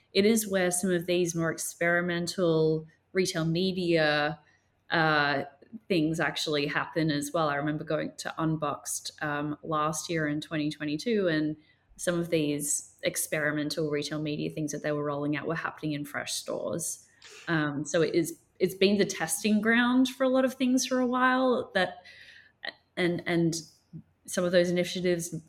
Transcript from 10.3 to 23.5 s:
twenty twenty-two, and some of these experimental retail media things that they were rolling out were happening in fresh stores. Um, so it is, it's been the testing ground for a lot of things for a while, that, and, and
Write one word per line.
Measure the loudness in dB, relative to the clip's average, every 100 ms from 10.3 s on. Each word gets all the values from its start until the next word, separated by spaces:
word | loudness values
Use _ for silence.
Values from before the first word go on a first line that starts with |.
| -2
twenty | -4 -4 -2
twenty-two, | -4 -4 -4 0 2 2
and | 2 0 -4 _ _ _ -8
some | -2 -2
of | 0
these | 0 2 0 -2 -4 -6 -6
experimental | -4 -4 -2 -2 0 0 -2 -2 -2
retail | -2 -2 -4
media | -4 -4 -4
things | -4 -6
that | -4
they | -4
were | -2
rolling | -2 -2 -2 -2
out | -4
were | -4
happening | -6 -6 -6
in | -6 -6
fresh | -8 -6
stores. | -6 -6 -6 -4 -6 -6 -10 -16 _ -20 -12 -2
Um, | 0 0 -4 -2
so | 0
it | 2 2
is, | 0 -4 _ -2
it's | 0 4
been | 4 4
the | 2
testing | 0 -4 0 2 2
ground | 4 4 4 4 4
for | 2
a | 2
lot | 4 2
of |
things | 2 2 2 2
for | 0
a | 2
while, | 4 4 4 2 2 0
that, | 0 0 -4 -18 -20 -20 -20 -20 _ -14 -14 _ 0
and, | 0 0 0
and | 2 2